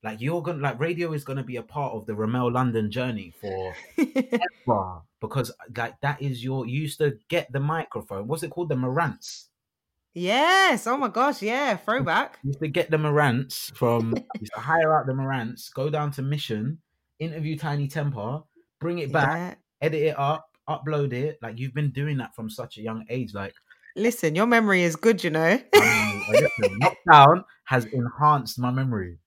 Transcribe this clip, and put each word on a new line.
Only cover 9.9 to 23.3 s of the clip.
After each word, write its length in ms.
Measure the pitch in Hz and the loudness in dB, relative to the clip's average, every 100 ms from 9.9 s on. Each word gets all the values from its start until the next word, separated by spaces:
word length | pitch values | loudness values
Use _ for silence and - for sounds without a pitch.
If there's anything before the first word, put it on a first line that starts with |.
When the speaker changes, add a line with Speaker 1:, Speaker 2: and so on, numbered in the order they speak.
| _ _ | _ _
Speaker 2:
Yes. 760 | 175 180 233 311 381 381 254 - | -6 -2 2 4 6 6 4 0
Oh 80 | 262 | -2
my 140 | 254 | -2
gosh. 320 | 190 269 277 | 0 0 0
Yeah. 340 | 202 247 285 196 | -2 -2 -2 -2
Throwback. 640 | - 226 - 175 285 - | -2 -2 2 0 -2 -6
Speaker 1:
You 60 | 135 | -8
used 100 | 139 | -4
to 100 | 156 | -4
get 200 | 139 170 | -2 0
the 80 | 156 | 0
Marantz 760 | 151 147 147 120 131 - - - | 2 4 4 2 -4 -10 -12 -2
from, 380 | 123 117 113 | 2 2 0
Speaker 2:
<laughs> 20 | - | -4
Speaker 1:
you 80 | - 107 | -6 -12
used 140 | 107 | -10
to 80 | 107 | -10
hire 360 | 120 160 156 156 | -2 2 4 2
out 100 | 135 | 0
the 40 | |
Marantz, 600 | 131 135 135 117 127 - | -4 -2 -4 -6 -10 -14
go 160 | - 143 | -6 -4
down 220 | 151 147 | -2 -4
to 100 | 139 | -4
Mission, 580 | 131 147 - 107 120 160 _ _ _ _ | -4 -4 -4 -4 -4 -6 _ _ _ _
interview 380 | 160 156 151 151 | -10 -6 -6 -6
Tinie 320 | 156 147 139 | -4 -4 -4
Tempah, 540 | 160 143 120 104 143 - _ _ _ | -2 -4 -4 -6 -8 -10 _ _ _
bring 200 | 160 175 | -6 -4
it 120 | 139 | -2
back, 240 | 147 139 160 | 0 0 -2
Speaker 2:
Yeah. 180 | 180 - _ _ 151 | -6 -12 _ _ -2
Speaker 1:
edit 160 | 156 | 0
it 160 | 156 139 | 0 0
up, 360 | 139 160 - _ - | -2 -2 -6 _ -10
upload 420 | 147 143 151 143 | -8 -4 -2 -2
it. 260 | 120 147 147 | -2 -4 -6
Like, 160 | 117 113 | -12 -8
you've 140 | 135 | -8
been 180 | 127 147 | -2 -2
doing 260 | 135 147 139 | -2 -4 -4
that 140 | 117 - | -6 -10
from 140 | 110 | -12
such 280 | 110 117 - | -10 -12 -10
a 40 | |
young 240 | 110 110 110 | -8 -8 -6
age. 240 | 123 117 | -6 -6